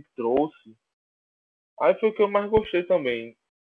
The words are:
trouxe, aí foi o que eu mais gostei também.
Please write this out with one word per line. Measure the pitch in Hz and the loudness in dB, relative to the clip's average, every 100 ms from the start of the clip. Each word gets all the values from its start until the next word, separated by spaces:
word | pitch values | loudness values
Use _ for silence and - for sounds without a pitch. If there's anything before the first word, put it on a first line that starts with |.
| 143 - | -16 -6
trouxe, | 117 131 156 - 113 110 _ _ _ _ _ _ _ _ _ - | -2 0 0 -6 -20 -20 _ _ _ _ _ _ _ _ _ 0
aí | 156 185 | 2 2
foi | 220 | 0
o | |
que | 214 | 0
eu | 202 | 0
mais | 202 208 | 0 0
gostei | 220 220 175 | 0 0 -2
também. | 175 180 135 117 117 - _ _ _ | 0 0 0 -6 -8 -16 _ _ _